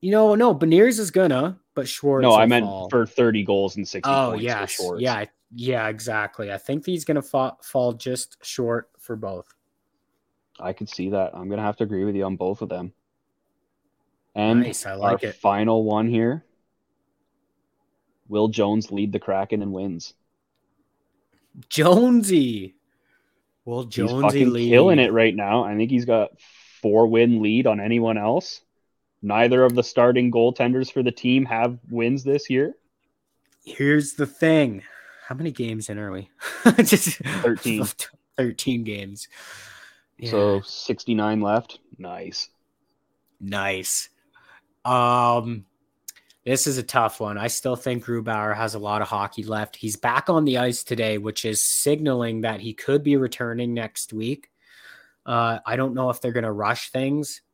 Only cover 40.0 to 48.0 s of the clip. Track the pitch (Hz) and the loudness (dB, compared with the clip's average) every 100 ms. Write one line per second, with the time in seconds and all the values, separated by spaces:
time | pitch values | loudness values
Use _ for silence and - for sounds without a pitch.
40 | _ _ 120 110 104 98 98 - - 120 | _ _ -4 2 2 2 -2 -14 -8 -8
41 | - 110 107 107 104 110 120 - _ - | -2 0 0 0 0 0 -2 -20 _ -20
42 | 90 87 90 95 - _ _ _ _ _ | -16 -14 -12 -12 -12 _ _ _ _ _
43 | _ _ _ _ 98 101 98 95 92 - | _ _ _ _ -8 -6 -4 -4 -4 -6
44 | - _ _ _ _ - _ _ - 127 | -8 _ _ _ _ -20 _ _ -2 0
45 | 120 123 120 120 117 113 98 _ _ _ | 2 2 2 2 -2 -10 -12 _ _ _
46 | - - _ _ - 131 - 131 117 135 | -20 -20 _ _ -4 -2 -2 -4 -2 0
47 | 113 - 107 104 113 - 131 123 - 123 | 0 -2 -8 -6 -6 -6 -4 -4 -4 -8